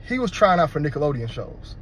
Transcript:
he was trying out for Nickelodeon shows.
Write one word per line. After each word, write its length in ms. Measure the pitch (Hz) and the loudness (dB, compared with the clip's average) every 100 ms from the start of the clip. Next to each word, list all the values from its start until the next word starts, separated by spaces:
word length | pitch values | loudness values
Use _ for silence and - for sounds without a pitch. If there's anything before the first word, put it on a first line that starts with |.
| - | -6
he 120 | 254 | -2
was 120 | 226 | -2
trying 300 | - 196 175 | 4 6 6
out 100 | 151 | 2
for 100 | 151 | 0
Nickelodeon 500 | 147 143 147 123 117 | -2 0 0 0 -6
shows. 460 | 123 104 - - - | -8 -10 -14 -16 -16